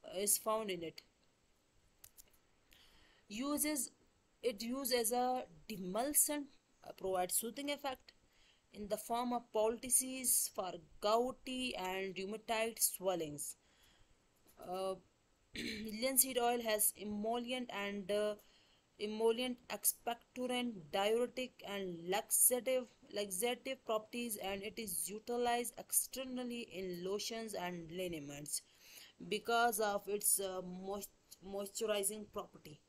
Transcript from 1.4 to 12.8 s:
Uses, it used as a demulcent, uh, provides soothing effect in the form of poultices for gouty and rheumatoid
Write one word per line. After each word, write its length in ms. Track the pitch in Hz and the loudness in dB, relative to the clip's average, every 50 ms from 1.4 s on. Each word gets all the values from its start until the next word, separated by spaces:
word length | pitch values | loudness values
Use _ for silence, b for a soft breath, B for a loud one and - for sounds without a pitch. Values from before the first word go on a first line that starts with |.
| _ _ _ _ _ _ _ _ _ _ _ _ - - _ - - - _ _ _ _ _ _ _ B B B B B B B B B B B B B | _ _ _ _ _ _ _ _ _ _ _ _ -20 -20 _ -20 -20 -20 _ _ _ _ _ _ _ B B B B B B B B B B B B B
Uses, 640 | 202 220 262 285 294 285 - 302 302 277 240 - - _ _ _ _ _ _ _ _ _ - | -6 -4 -2 0 0 2 2 0 0 0 -2 -6 -8 _ _ _ _ _ _ _ _ _ -2
it 180 | 233 240 196 | -2 -2 -2
used 320 | 226 233 247 277 277 - 254 | -4 -4 -2 -2 0 2 2
as 200 | 240 233 226 247 | 2 2 2 2
a 300 | 240 247 254 254 254 - - - - - - | 2 2 2 2 0 -4 -8 -14 -20 -14 -12
demulcent, 760 | 226 180 190 180 185 214 247 285 294 - - - 294 294 285 - - - _ _ _ _ - | -10 -6 -6 -4 -2 0 0 2 4 4 4 4 2 -2 -4 -8 -12 -20 _ _ _ _ -18
uh, 60 | - - | -18 -14
provides 380 | - - 190 190 180 180 180 - | -6 -4 -2 0 0 0 0 0
soothing 360 | - - 233 226 - 285 285 | -2 -2 -2 -6 -6 -4 -4
effect 400 | 285 277 - 277 262 - - - - _ _ b b b b b b b b b - | -4 -4 -4 -6 -6 -6 -12 -20 -20 _ _ b b b b b b b b b -14
in 160 | 196 208 196 | -12 -4 -4
the 80 | 214 | -4
form 340 | 208 - - 233 233 247 247 | -4 -2 -2 0 0 0 0
of 180 | 247 240 240 - - | 0 -2 -2 0 2
poultices 1000 | 220 214 220 240 226 - 254 - - 254 262 254 262 254 240 - - - - - | 4 4 4 4 0 0 4 4 4 4 2 -4 -2 2 2 4 4 2 0 -2
for 200 | - 196 180 170 175 160 - - - | -4 -4 -4 -6 -8 -12 -16 -14 0
gouty 760 | - 208 214 233 247 254 254 - - - 254 254 254 247 - | 4 6 6 6 6 4 0 -6 -8 -6 -4 -2 -2 -2 -2
and 380 | - 185 185 185 190 190 190 185 | -2 -2 -2 -2 -2 -2 -4 -4
rheumatoid 680 | 185 190 190 214 220 - - 233 220 226 233 220 - | -4 -6 -6 -6 -8 -2 -2 2 2 2 0 2 2